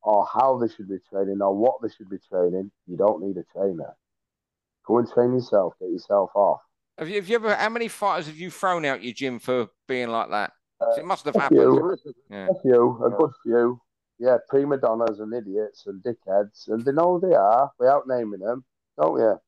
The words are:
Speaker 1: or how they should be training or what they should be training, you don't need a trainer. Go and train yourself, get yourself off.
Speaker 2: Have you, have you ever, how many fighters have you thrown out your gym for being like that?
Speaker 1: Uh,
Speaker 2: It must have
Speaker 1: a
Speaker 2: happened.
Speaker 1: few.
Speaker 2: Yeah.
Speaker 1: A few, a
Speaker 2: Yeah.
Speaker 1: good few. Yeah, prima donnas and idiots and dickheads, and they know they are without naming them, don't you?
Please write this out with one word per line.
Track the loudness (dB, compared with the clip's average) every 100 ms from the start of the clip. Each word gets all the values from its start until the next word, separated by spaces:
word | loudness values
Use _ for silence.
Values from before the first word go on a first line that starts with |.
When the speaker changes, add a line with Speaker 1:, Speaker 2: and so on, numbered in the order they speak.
Speaker 1:
or | 2 2 2
how | 0 2 2
they | -2
should | -6 -10
be | -10 _
training | -4 -4 0
or | 0 2
what | 0 0
they | -8
should | -12 -16
be | -16 _
training, | -2 0 -2 -8 _ _
you | 0
don't | 0 0
need | -6 -10
a | -12 -6
trainer. | -4 -4 -12 -16 _ _ _ _ _ _ _ _ 0
Go | 0
and | 2
train | 2 2
yourself, | 0 0 0 0 -4
get | -10
yourself | -10 0 0 2 2
off. | 2 0 _ _ _ -14
Speaker 2:
Have | -8
you, | -6
have | -2
you | -2
ever, | 0 0
how | 0
many | -2 -8
fighters | -4 -4 -2 -6
have | -12
you | -14
thrown | -4 -2 0 -2
out | -4
your | -6
gym | -6 -6 -6
for | -4 -2 -2 _ _
being | -4 -2
like | -4 -2
that? | -4 -4 _ _ _
Speaker 1:
Uh, | -2 -2
Speaker 2:
It | -2
must | -4 -2
have | 0
Speaker 1:
a |
Speaker 2:
happened. | 4 4
Speaker 1:
few. | 6 4 2 -4 -10 -20 _
Speaker 2:
Yeah. | -10 -4
Speaker 1:
A | -2
few, | 4 4 4 2
a | -2
Speaker 2:
Yeah. | 0
Speaker 1:
good | -2 -2
few. | -2 2 2 -2 _ _ _ _
Yeah, | 2 2 2
prima | 0 2 0
donnas | 0 0 0 -2
and | -8
idiots | -8 -6 -6 -6 -8 -14
and | -10
dickheads, | -8 -8 -2 0 0 _ -6
and | -4 0
they |
know | 2 2 2
they | 4 4
are | 6 4 2 _
without | 2 2 0
naming | -4 -4 -6
them, | -6 -6 -8 _ _ -2
don't | 0 4
you? | 2 2